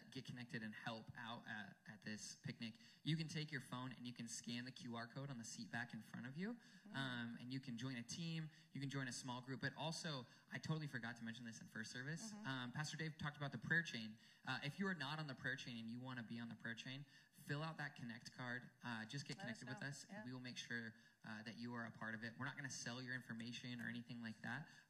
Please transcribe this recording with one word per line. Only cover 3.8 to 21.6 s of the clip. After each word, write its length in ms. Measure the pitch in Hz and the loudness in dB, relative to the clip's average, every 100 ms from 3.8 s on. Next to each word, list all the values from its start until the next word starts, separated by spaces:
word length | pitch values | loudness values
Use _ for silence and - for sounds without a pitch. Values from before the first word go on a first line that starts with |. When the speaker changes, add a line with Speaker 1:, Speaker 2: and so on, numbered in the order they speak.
| 131 120 | 0 -2
Speaker 1:
and 80 | 123 | -4
you 80 | |
can 140 | 120 117 | -2 -2
scan 360 | - - 120 | -2 0 0
the 80 | 123 | 0
Q 240 | - 120 117 | -4 -2 -2
R 140 | 117 | -2
code 220 | 135 139 | -2 -2
on 80 | 123 | -2
the 60 | 113 | -2
seat 260 | - 101 | -4 0
back 180 | 117 120 | 0 0
in 80 | 110 - | -2 -4
front 140 | 117 120 | -4 -2
of 100 | 143 | 2
you. 160 | 196 | 2
Speaker 2:
Mm-hmm. 440 | 240 - - - 139 | 0 -6 -16 -4 2
Speaker 1:
Um, 400 | 135 123 117 120 | 2 2 0 -2
and 80 | 123 | 0
you 140 | 131 | 0
can 160 | 135 117 | 2 0
join 180 | 131 123 | 2 0
a 80 | |
team, 460 | 117 - 165 160 156 - - | 0 0 2 2 2 -4 -6
you 80 | 135 | 0
can 80 | 139 | 2
join 180 | 139 131 | 2 2
a 80 | 117 | 2
small 240 | 131 123 | 0 0
group, 220 | 127 127 | 0 2
but 80 | 135 - | 2 4
also, 480 | 151 160 170 139 120 - - | 2 4 2 0 -2 -12 -6
I 80 | 127 | -2
totally 320 | - 160 151 | 4 4 4
forgot 240 | 123 117 120 | 2 0 0
to 60 | |
mention 220 | 113 117 117 | -2 -2 -4
this 160 | 110 | -4
in 40 | - | -4
first 160 | 107 107 | -2 -2
service. 480 | 123 135 165 - - | 0 0 0 0 -2
Speaker 2:
Mm-hmm. 320 | 127 135 123 | 2 2 2
Speaker 1:
Um, 0 | 135 | 2
Pastor 220 | 151 147 | 2 2
Dave 160 | 160 - | 0 2
talked 220 | 151 143 | -2 2
about 160 | 143 113 | 0 2
the 80 | |
prayer 180 | 151 165 | 8 8
chain. 300 | 165 113 110 110 - - | 8 0 -2 -6 -14 -6
Uh, 160 | - 127 143 | 0 2 2
if 80 | 143 | 4
you 80 | 196 | 4
are 60 | 175 | 6
not 160 | 143 156 | 2 2
on 80 | |
the 100 | 151 | 0
prayer 220 | 123 127 135 | 2 2 2
chain 240 | 135 117 | 0 -2
and 80 | 113 | 0
you 160 | 120 | 0
wanna 240 | 131 127 107 | 0 -2 0
be 80 | 117 | 0
on 80 | 117 | -2
the 80 | 110 | -2
prayer 160 | 113 113 | -2 -2
chain, 300 | 127 135 143 - - - - | -2 -4 -6 -14 -20 -8 0
fill 160 | 147 | 2
out 160 | 160 156 | 2 0
that 160 | 147 - | -2 -2
Connect 400 | 123 113 - - | -4 -4 -6 -2
card. 320 | 127 123 117 - | 0 0 -2 -6
Uh, 240 | 120 113 110 | 0 0 0
just 160 | 139 | 0
get 160 | 135 143 | -2 -2
Speaker 2:
Let 160 | 196 113 | -2 -2
us 80 | |
Speaker 1:
connected 40 | 123 | -2
with 100 | 123 | 0
Speaker 2:
know. 60 | 135 | 0
Speaker 1:
us, 160 | 139 - | -2 -4
and 80 | 202 | -4
Speaker 2:
Yeah. 80 | 127 | -2
Speaker 1:
we 60 | 131 | -2
will 80 | |
make 160 | 127 - | -2 -2
sure, 320 | - 117 113 - - - | 0 0 0 -8 -18 -12
uh, 160 | - 107 113 | -6 -4 -4
that 80 | |
you 160 | 104 | -2